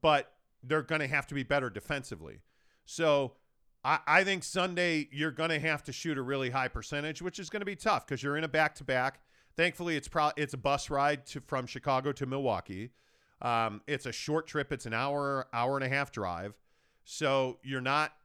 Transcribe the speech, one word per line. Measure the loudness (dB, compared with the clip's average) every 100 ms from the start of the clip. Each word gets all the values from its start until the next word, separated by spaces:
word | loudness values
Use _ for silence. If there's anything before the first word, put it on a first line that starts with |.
but | 4 4 2 _ _ _
they're | -2 0
gonna | 0 -2 0
have | -2 -2
to |
be | -4
better | 0 0 0
defensively. | -4 -6 -6 -6 -12 -12 -18 -20 _ _ _
So | -12 2 4 4 2 -4 _ _ _ _
I, | 0 2 6
I | 6
think | 6 2
Sunday | -2 0 0 2 2 2 -2
you're | -2 -2
gonna | 0 0 0
have | 0 -2
to | -4
shoot | -6 -4 -2
a |
really | -2 -2 0
high | 0 -2
percentage, | -4 -6 -4 -4 -6
which | -8 -8
is | -8
gonna | -6
be | -6 -2
tough | 2 0 0
'cause | -4
you're | -2 -2
in |
a | 0
back-to-back. | 2 2 0 -2 0 0 -2 _ _ _
Thankfully, | 0 0 0 -2 -2
it's | -2
pro-, | 2 2 2
it's | -4
a | -2
bus | 2 2 2
ride | 2 2 2 -4
to, | -12
from | -4 -4 -4
Chicago | -4 0 0 0
to | -2 -4
Milwaukee. | 0 0 0 -2 -8 -10 -14 _ _ _ -6
Um, | 0 2 2 -2 -4
it's | -6 -4
a |
short | -6 -2 -2 0
trip. | -4 -4
It's | -4 -4
an |
hour, | -2 0 0 0 -2 -2
hour | 0 0 0
and |
a | 0
half | 0 -2
drive. | -4 -4 -4 -8 -12 _ _ _ _
So | -16 -2 2 2 2 -4
you're | -6 -4
not, | 0 2 0 -4